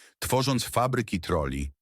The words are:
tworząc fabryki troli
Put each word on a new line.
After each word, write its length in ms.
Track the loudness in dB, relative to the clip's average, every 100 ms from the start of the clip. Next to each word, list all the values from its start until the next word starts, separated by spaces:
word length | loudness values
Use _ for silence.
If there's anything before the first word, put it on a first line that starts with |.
| -20 -8
tworząc 460 | 0 2 2 0
fabryki 560 | 0 2 2 0 -2 -2
troli 520 | 0 0 0 -2 -6 -10